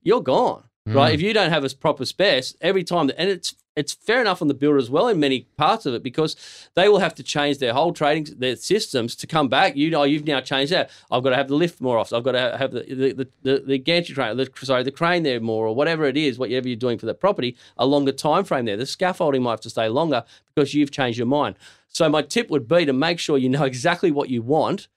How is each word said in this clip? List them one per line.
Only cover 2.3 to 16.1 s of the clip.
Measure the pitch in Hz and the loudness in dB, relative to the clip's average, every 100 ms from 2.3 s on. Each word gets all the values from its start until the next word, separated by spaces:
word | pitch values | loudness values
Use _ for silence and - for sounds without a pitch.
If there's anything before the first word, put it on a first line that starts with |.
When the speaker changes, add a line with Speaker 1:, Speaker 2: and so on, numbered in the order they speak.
| 135 127 - | 2 -2 -4
Speaker 1:
every | 165 190 170 | 0 0 0
time, | 175 143 | 0 0
that, | - | -2
and | 185 | -4
it's, | 185 - - _ | -4 -8 -12 _
it's | - 147 | -8 -6
fair | - - 240 | -8 0 0
enough | 220 180 | 2 0
on | 151 | -2
the | |
builder | 127 143 143 | 0 2 2
as | 117 | 2
well | 143 240 | 0 2
in | 185 | 2
many | 143 131 - - | 0 0 -4 -2
parts | 156 220 147 | 0 0 -2
of | |
it, | 117 | -6
because | 131 120 156 - - - - - | -6 -4 -4 -4 -18 -20 -6 2
they | 202 | 4
will | 202 | 4
have | 180 - | 2 -4
to | |
change | 131 151 147 135 | -6 -2 0 0
their | 127 | 0
whole | 123 170 | 2 0
trading, | 165 147 156 151 - | 2 0 0 -4 -6
their | 127 113 | -4 -4
systems | - 202 214 131 117 - | -2 -2 0 -4 -4 -8
to | - | -2
come | 160 139 | 0 2
back. | 135 185 139 | 2 2 2
You | 156 | 0
know, | 160 | 2
you've | 143 151 147 | 2 0 0
now | 135 | -4
changed | 127 135 139 | -2 -2 0
that. | 175 - - _ | 0 -2 -8 _
I've | 123 | 0
gotta | 131 127 | 2 0
have | 135 | 0
the | 143 | 0
lift | 170 - | 0 -2
more | 127 117 | -2 0
often. | 101 117 | 0 -2
I've | 127 | 0
gotta | 123 127 | 0 -2
ha-, | 120 | -2
have | 135 | -4
the, | 123 | -4
the, | - 131 135 | -8 -2 0
the, | 123 131 _ | 0 -6 _
the, | 131 135 131 | 0 0 0
the | 135 | -2
gantry | 135 170 170 | 0 0 -2
crane, | 139 120 117 | -4 -4 -2
the, | 131 - | -4 -6
sorry, | 131 127 | -2 0
the | 127 | -2
crane | - 170 180 | -2 0 0
there | 151 123 | 0 -2
more, | 117 110 110 | -2 -2 -2
or | |
whatever | 113 151 160 | 0 0 0
it | 147 | 0